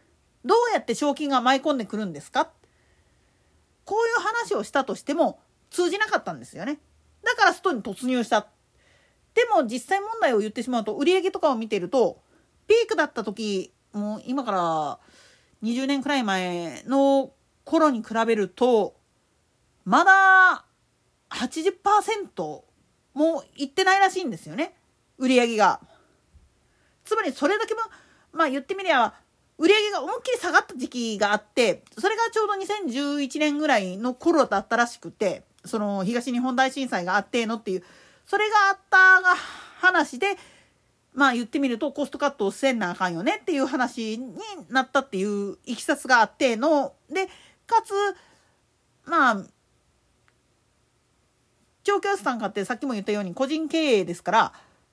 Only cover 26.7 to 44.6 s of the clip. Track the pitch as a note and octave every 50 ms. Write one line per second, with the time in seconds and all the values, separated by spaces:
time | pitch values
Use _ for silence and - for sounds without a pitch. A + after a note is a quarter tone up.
26.7 | _ _ _ _ _ _ _ - G#4+ A4 G4+ D#4+ B3+ - C#4+ D4 G4+ G#4+ A4+ A4
27.7 | A4 A4 A4+ - - - _ _ _ _ _ _ - D4+ E4 D4 B3+ C#4 C#4 -
28.7 | G4 G4 G4 F4+ D#4 B3+ A3+ - - - _ _ _ _ _ _ _ - D#4 F4
29.7 | G#4 A4 G#4 G#4 G#4 E4+ C4 E4 G#4 A#4+ - C5 B4 - - F4+ D4 F#4+ G#4+ -
30.7 | F#4+ B3 - - - B3 A#3 A3+ G#3+ F#3+ G#3 G3+ G#3 G#3 - _ _ - A#3+ G#3
31.7 | F3 - - _ _ - A3+ G4+ A4 G#4 A4+ A4+ - A4 G#4+ G4+ G#4 G4 F#4+ E4+
32.7 | G4+ G#4+ G4 C#4 A3+ C4+ C#4+ C#4+ C#4+ D4 C#4 B3+ - D4 D4+ D4+ C#4+ D4 D4+ D4+
33.7 | C4 G#3+ F#3+ F#3 F3+ G3 A3+ B3+ B3 - - E4 F4 D#4 C4 - G#3 G3 - -
34.7 | - - A#3+ B3 - - - E3+ - _ G#3+ F#3 - - - _ _ _ _ -
35.7 | - A3 G#3+ G3+ G3+ G3 F#3 F#3 A#3 A#3+ A#3+ C4+ A#3+ A#3+ B3 C4 B3+ B3 C4 C4
36.7 | C4 C#4+ C4+ B3 - F#3+ F3 F3+ F#3+ G#3 G3 - - A#3+ A3+ G#3+ A#3 A3 - G#3
37.7 | F#3 F#3 F3+ - - - - _ _ _ _ - - G4+ G#4+ A4 G#4+ G#4+ G4 G4
38.7 | G4 G4 _ _ - F#4+ F#4 F#4+ F#4 F#4 F#4+ F4+ F4+ F4+ - - - - - -
39.7 | - - - F#4 F#4 F4 D4+ - - B3 F#4+ G4+ F#4+ - - - - _ _ _
40.7 | _ _ _ _ _ _ _ _ _ B3+ C#4+ C4+ A#3+ A#3 A#3+ G#3+ - D4 C#4 C4
41.7 | A#3 A3 D#4+ C#4+ - - D4 - - D4 D4 C#4+ C#4+ - G#3 G3 F#3+ - - C4+
42.7 | B3+ A3+ G3+ F3 - - F#3+ F3+ F3 E3 F#3 C#4+ G#4 G#4+ - - E4+ C#4 C4 C4+
43.7 | C4 C4+ B3+ A#3+ - - A3+ A3 A3 A3+ C4 B3 D#3+ - G#4+ A4 G4+ F4